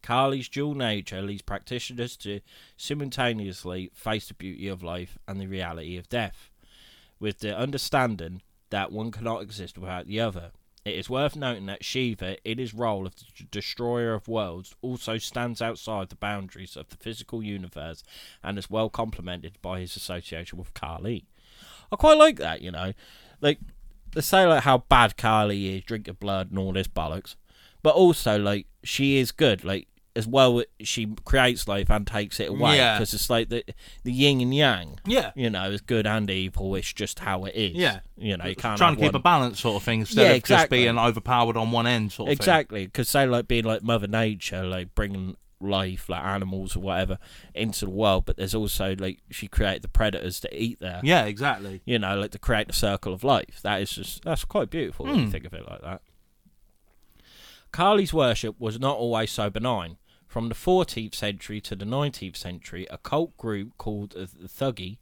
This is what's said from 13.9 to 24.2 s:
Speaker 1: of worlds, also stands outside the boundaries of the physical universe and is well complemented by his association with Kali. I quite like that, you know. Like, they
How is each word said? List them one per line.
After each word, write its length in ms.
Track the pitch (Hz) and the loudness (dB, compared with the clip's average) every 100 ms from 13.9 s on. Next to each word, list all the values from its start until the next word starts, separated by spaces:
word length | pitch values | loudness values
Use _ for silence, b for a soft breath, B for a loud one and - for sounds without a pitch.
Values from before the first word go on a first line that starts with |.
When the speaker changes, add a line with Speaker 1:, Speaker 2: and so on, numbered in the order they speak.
| 120 117 | -2 -2
Speaker 1:
of 160 | 110 - | -4 -4
worlds, 440 | 113 98 85 95 - | -4 -4 -8 -14 -12
also 360 | 127 123 - 113 | -10 -8 -6 -6
stands 440 | - 123 120 113 | -6 -6 -6 -4
outside 460 | 113 110 - 107 95 | -6 -6 -6 -6 -6
the 80 | - | -8
boundaries 640 | 101 104 95 - 92 - | -6 -6 -8 -14 -16 -16
of 100 | - | -18
the 80 | - | -14
physical 480 | - 113 - 117 | -12 -12 -10 -8
universe 600 | 107 101 90 78 78 82 - B B B | -6 -8 -10 -12 -12 -14 -20 B B B
and 160 | - 101 | -10 -8
is 120 | - | -4
well 200 | 107 110 | -2 -2
complemented 680 | - 113 - 90 90 82 - | -4 -6 -6 -10 -10 -12 -14
by 200 | 92 92 | -10 -8
his 160 | 90 - | -8 -10
association 600 | - 90 - 80 87 87 | -10 -10 -8 -12 -12 -14
with 160 | 90 | -14
Kali. 520 | - 76 82 101 110 _ b b b b b b | -12 -10 -8 -6 -8 _ b b b b b b
I 60 | - | 4
quite 200 | 311 311 | 8 10
like 200 | 311 - | 10 8
that, 240 | 80 80 | -4 -4
you 100 | 90 | -8
know. 220 | 82 92 - b b b b | -6 -6 -6 b b b b
Like, 180 | 143 151 - - - - - | 0 0 -6 -18 -20 -20 -8
they 60 | - | -4